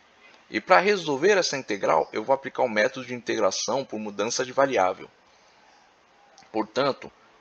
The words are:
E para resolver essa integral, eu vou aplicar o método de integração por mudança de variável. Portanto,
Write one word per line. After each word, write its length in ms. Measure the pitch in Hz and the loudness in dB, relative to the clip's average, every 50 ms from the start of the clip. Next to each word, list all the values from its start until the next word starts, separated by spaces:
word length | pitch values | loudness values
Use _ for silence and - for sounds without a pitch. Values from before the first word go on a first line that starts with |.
| _ _ _ _ - - - - _ - | _ _ _ _ -20 -20 -20 -20 _ -8
E 100 | - 107 | -8 -4
para 200 | - - 185 160 | 2 4 4 6
resolver 580 | 180 208 208 190 165 151 143 131 151 202 214 | 6 4 0 0 0 -2 -2 2 2 4 4
essa 180 | 190 156 - - | 4 2 0 -2
integral, 540 | 135 127 - 107 98 101 127 156 156 - - | -6 -4 -6 -4 -2 0 2 2 2 2 0
eu 120 | - 107 110 | -4 -4 -2
vou 100 | 120 135 | 0 0
aplicar 300 | 131 - 117 - - 131 | -2 -2 -4 -4 -2 -2
o 60 | 123 | 0
método 360 | 107 107 107 127 - 131 127 | 2 2 2 2 0 -6 -10
de 80 | 120 123 | -10 -10
integração 720 | 123 113 - 117 113 104 95 - - - - 113 135 135 | -8 -4 -4 0 2 2 0 0 -2 -2 -2 -2 -2 -4
por 140 | - - 110 | -6 -8 -8
mudança 440 | 107 107 104 101 101 117 - - 131 | -8 -6 -4 -4 -2 -2 -2 -4 -4
de 80 | 127 | -2
variável. 560 | 127 131 139 139 127 107 92 92 95 90 - - _ _ _ _ _ _ _ _ _ _ _ _ _ _ _ _ _ _ _ _ _ _ _ _ _ - - - | 0 0 2 2 2 2 2 2 0 -4 -10 -20 _ _ _ _ _ _ _ _ _ _ _ _ _ _ _ _ _ _ _ _ _ _ _ _ _ -20 -16 -8
Portanto, 600 | - 110 107 104 - 127 139 139 120 - - 78 - _ _ _ _ _ | -6 -6 -6 -4 -2 0 0 0 -2 -4 -8 -18 -18 _ _ _ _ _